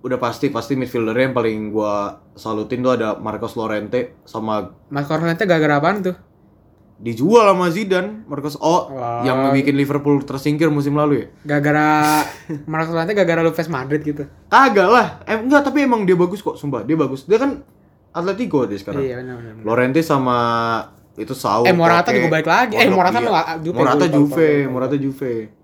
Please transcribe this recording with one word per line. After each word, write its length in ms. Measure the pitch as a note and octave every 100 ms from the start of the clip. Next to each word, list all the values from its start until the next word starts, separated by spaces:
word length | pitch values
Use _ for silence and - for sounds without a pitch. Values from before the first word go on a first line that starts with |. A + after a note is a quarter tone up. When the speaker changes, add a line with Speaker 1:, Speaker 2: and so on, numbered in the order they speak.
Speaker 1:
udah 160 | B2+ B2+
pasti, 320 | A#2+ A#2 C#3+
pasti 240 | A#2 A2
midfielder 400 | C3+ B2 B2 A2 A#2
yang 140 | C3
paling 380 | B2 A2+ G#2+ G#2+
gua 480 | G#2+ G#2 G#2 G2+ - _
salutin 460 | - A2 G#2+ G#2 B2
tuh 160 | B2+
ada 200 | A#2+ A2 G2
Marcos 380 | A2 G2 A2
Llorente 640 | A#2 A2 G#2+ G#2 B2 - -
sama 480 | - A2+ A2 G#2+ F2+ - _
Speaker 2:
Marcos 280 | C#3+ C#3+ D#3
Llorente 260 | E3 E3
gara-gara 340 | G#3 E3 D3+ C#3+
apaan 200 | D#3+ G#3
tuh? 160 | F#3 F3 - _ _ _ _ _ _ _
Speaker 1:
Dijual 480 | A2+ A2+ D3+ A#3 G#3
sama 220 | F#3 F3+
Zidane, 560 | E3+ G#3 F#3 F#3+ G#3+
Marcos. 320 | A3 C#3+ D3 C#3+
Oh, 320 | D#3 F3 -
Speaker 2:
Wah. 320 | C3+ A#2+ A#2+
Speaker 1:
yang 160 | C3 B2+ C3+
bikin 240 | C3+ C#3
Liverpool 420 | C#3 C#3 C#3+ C#3+ C#3+
tersingkir 480 | C#3 C3+ D3 D3 D#3+
musim 260 | D3 C#3
lalu 220 | D3 D3+
ya? 120 | C3+ G2 - D3+
Speaker 2:
Gara-gara 760 | D3 D3 D3+ D3+ D3+ D3+ D3+ C#3+
Speaker 1:
<laughs> 320 | - - D3+ D#3+
Speaker 2:
Marcos 240 | D#3 D#3+
Llorente 220 | E3 E3
gara-gara 280 | G#3 E3+ E3
lu 100 | E3
fans 180 | E3 D#3+
Madrid 320 | C#3 C3 D3+
gitu? 240 | D3+ D3 C#3+ - -
Speaker 1:
Kagak 400 | A3 C4+ G3+ F#3
lah. 200 | A#3+ F#3+ -
Em-, 200 | - A3
enggak, 160 | A#3+ C#4+
tapi 200 | C#4+ C4+
emang 200 | C4+ A#3
dia 120 | F#3+
bagus 260 | F3+ F3 G3+
kok, 160 | - -
sumpah. 260 | D3 B2+
Dia 120 | A2
bagus. 300 | D#3+ C3+ C3
Dia 120 | - A3+
kan 240 | C#4 G#3 - _ _ _ _
Atletico 540 | E3 F3+ G3 A#3 D3+
dia 120 | A2+ G2+
sekarang. 240 | G2+ C#3
Speaker 2:
Iya, 180 | C3+ B2
benar, 180 | B2+ A#2+
benar, 160 | A#2
benar. 100 | A2
Speaker 1:
Llorente 380 | A2 A#2+ B2+ D3
sama 360 | D#3 C#3+ B2+ A#2+ A#2 A#2 A#2 A2+ - - _
itu 180 | - G#2+
Saul, 320 | C3 A2+ G#2+
Speaker 2:
Eh, 80 | A#2+
Morata 360 | F3 E3 E3+ F3
Speaker 1:
Koke, 80 | E3+
Speaker 2:
juga 100 | E3
balik 140 | D#3 D#3
lagi. 280 | F#3 B3
Eh, 100 | G#3
Speaker 1:
Pondok, 120 | G#3 F#3+
Speaker 2:
Morata 200 | F3+ F3+
Speaker 1:
iya. 40 |
Speaker 2:
lu, 80 | A#3
ah, 140 | E3+ E3 E3
Juve, 160 | D#3+
Speaker 1:
Morata 180 | B2+ C3
Speaker 2:
lupa, 100 | C#3+ F3
lupa, 80 |
Speaker 1:
Juve, 180 | D3 D3 D#3
Speaker 2:
lupa, 180 | D#3 D3
lupa. 120 | C#3
Speaker 1:
Morata 260 | B2+ B2+ C#3+
Juve. 360 | C3+ C3+ C3 A2+ G#2+ _